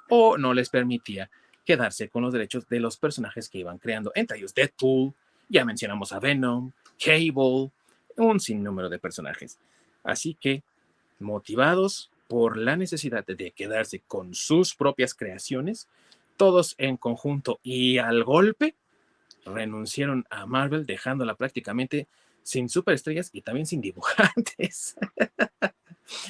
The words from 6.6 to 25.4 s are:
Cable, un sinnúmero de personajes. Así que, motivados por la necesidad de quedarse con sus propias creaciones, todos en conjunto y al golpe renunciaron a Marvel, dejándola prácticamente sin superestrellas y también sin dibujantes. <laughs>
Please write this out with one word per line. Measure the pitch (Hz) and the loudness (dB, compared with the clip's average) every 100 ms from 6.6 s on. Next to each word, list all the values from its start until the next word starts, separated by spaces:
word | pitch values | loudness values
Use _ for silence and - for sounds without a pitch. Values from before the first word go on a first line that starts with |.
| 127 - _ - | -4 -12 _ -4
Cable, | 165 156 165 139 131 131 135 - _ _ - - | 2 4 2 2 2 2 -2 -8 _ _ -12 2
un | 226 202 | 4 4
sinnúmero | - 104 101 95 92 | 0 -4 -4 -4 -6
de | 87 | -6
personajes. | 92 - 73 - 73 - _ _ _ _ | -8 -8 -10 -10 -14 -20 _ _ _ _
Así | - - 185 156 | -6 -4 -6 -4
que, | 135 135 - _ _ _ _ - | -4 -4 -6 _ _ _ _ -14
motivados | 104 104 - 110 143 180 196 - - _ - | -8 -8 -4 2 4 4 0 -2 -12 _ -4
por | 117 117 110 | 2 2 2
la | 117 160 | 0 0
necesidad | 185 156 139 117 98 | -2 -4 -4 -4 -6
de | 92 90 | -8 -10
quedarse | - 101 110 110 95 - | -10 -4 -2 -4 -8 -10
con | 98 92 87 | -10 -8 -6
sus | - 160 185 - | 2 4 4 2
propias | 139 - 123 - | 0 2 -2 -2
creaciones, | 104 92 - 131 160 233 - _ _ _ _ - | -10 -10 -6 -4 -4 -6 -12 _ _ _ _ 4
todos | 190 180 165 - | 6 6 4 0
en | 135 127 | -2 -2
conjunto | 120 117 143 143 - - | -4 -2 -2 -2 -2 -6
y | 127 127 127 127 | -4 0 2 4
al | 117 117 | 4 2
golpe | 117 156 208 214 311 - _ _ _ _ _ _ - | 6 6 6 4 0 -2 _ _ _ _ _ _ -10
renunciaron | 104 110 107 107 - 143 131 - | -6 -6 -6 -6 -2 0 -2 -4
a | 104 101 | -8 -2
Marvel, | 131 139 156 143 | 0 0 -2 -4
dejándola | 95 127 135 117 107 | -6 -4 -2 -4 -4
prácticamente | 135 - 104 117 131 147 139 _ _ _ | -6 -6 -4 -4 -2 -4 -6 _ _ _
sin | - 135 123 | -6 -4 -2
superestrellas | 175 185 143 - 156 180 | 0 2 0 0 -6 -6
y | 98 | -12
también | 110 127 156 | -8 -6 -4
sin | 156 | -4
dibujantes. | 101 - - - 202 - 226 - - - - - 202 - | -6 -6 -2 2 2 2 -4 -4 -6 -6 -12 -8 -6 -2
<laughs> | - - | -2 0